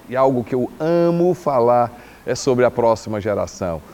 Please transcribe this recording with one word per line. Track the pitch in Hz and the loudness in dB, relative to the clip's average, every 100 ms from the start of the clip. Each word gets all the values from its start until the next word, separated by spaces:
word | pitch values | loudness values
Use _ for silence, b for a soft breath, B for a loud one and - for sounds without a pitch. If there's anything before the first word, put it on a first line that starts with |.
| - | -8
E | 123 | 0
algo | 135 123 | 2 2
que | 117 | -2
eu | 131 123 - | -4 -4 -4
amo | 156 170 170 170 175 | -2 2 2 2 0
falar | 175 - 135 117 120 120 B B B | 0 -2 2 4 2 0 B B B
é | - | -8
sobre | 127 - 123 | -4 0 2
a | 120 | 2
próxima | 117 117 113 - 107 | 2 0 0 -4 -6
geração. | 101 98 92 - 92 80 B | -4 -4 -4 -6 -6 -6 B